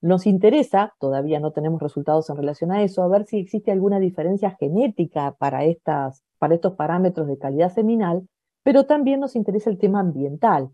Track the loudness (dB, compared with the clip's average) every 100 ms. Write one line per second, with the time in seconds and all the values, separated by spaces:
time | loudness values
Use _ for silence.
0 | 2 2 4 4 6 4 2 2 0 _
1 | -4 -2 -2 -2 -2 -4 -4 -4 -4 -6
2 | 0 0 0 -6 -6 -4 -4 0 0 0
3 | 2 2 0 -6 -4 -4 -2 0 2 2
4 | 0 -2 -2 0 -2 -4 -2 0 0 0
5 | -4 -2 -4 -4 -4 0 0 0 -2 -4
6 | -4 -10 _ _ 0 2 0 -2 -2 0
7 | 0 0 -6 -4 -6 0 0 0 0 0
8 | 0 -2 -6 _ _ _ 2 4 4 2
9 | 2 0 -2 -4 -2 -2 -2 0 0 0
10 | -2 -2 -6 0 2 2 -2